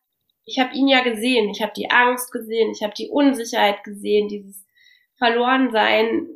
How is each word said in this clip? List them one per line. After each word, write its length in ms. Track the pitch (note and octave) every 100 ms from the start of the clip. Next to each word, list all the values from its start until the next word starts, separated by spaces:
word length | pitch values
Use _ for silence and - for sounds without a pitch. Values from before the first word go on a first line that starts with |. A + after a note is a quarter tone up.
| _ _ _ _
ich 160 | - -
hab 120 | B3+
ihn 140 | C4+ C#4
ja 140 | C4
gesehen. 480 | B3 A3 A#3+ B3 G#3
Ich 140 | G3
hab 100 | G#3+
die 160 | - -
Angst 420 | A#3+ B3 B3 -
gesehen. 380 | B3 A3 A3+ G#3+
Ich 140 | G#3
hab 100 | G#3
die 160 | G#3 A3
Unsicherheit 760 | C#4+ C#4+ A3+ A#3 A#3 G#3 G3+
gesehen, 440 | - G3+ G3+ G#3 G#3
dieses 380 | G#3 G3 - _ _ _ _ _ _
Verlorensein 1080 | A#3+ A#3 A#3+ C4+ C4 A3 G#3+ G#3+ A3+ A3+ -